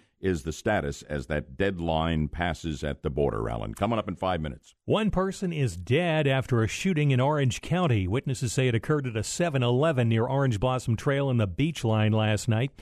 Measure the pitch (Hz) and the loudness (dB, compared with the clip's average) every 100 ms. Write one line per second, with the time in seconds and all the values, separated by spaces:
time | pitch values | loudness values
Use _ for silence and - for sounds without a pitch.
0 | _ _ 95 87 80 76 - 104 71 71 | _ _ -2 -2 -4 -4 0 0 -2 -6
1 | - 73 65 76 - 65 98 90 85 78 | -8 -8 -4 -4 -4 -2 -2 0 -2 0
2 | 82 80 76 - 87 85 82 73 73 69 | 2 0 0 -2 -4 -2 -6 -4 -4 -4
3 | 78 67 71 55 55 57 53 55 101 113 | -4 0 0 0 -4 -4 -8 -4 -2 -2
4 | 101 87 95 90 78 - - _ - 180 | -4 -4 -2 -2 -4 -8 -16 _ -2 0
5 | 214 175 190 180 185 160 131 87 87 135 | 0 0 -2 -4 -6 -2 -2 -4 0 0
6 | 175 156 139 135 123 117 110 - 190 160 | 2 2 2 0 0 0 0 0 0 2
7 | 147 127 135 151 135 - - 170 175 110 | 2 4 2 2 0 -2 -2 0 2 2
8 | 90 117 143 131 123 - 131 117 - 151 | 0 -2 -2 -4 -2 0 2 0 0 -2
9 | 131 110 104 - 175 135 120 123 160 131 | -2 -4 -4 -2 0 2 2 4 2 2
10 | 117 113 123 135 135 104 127 127 - 107 | 4 4 2 2 2 2 0 0 0 0
11 | - 139 139 120 101 85 151 151 117 110 | 2 0 2 2 0 0 -2 0 0 4
12 | 107 110 107 107 - 110 139 - | 4 4 4 2 2 0 0 -6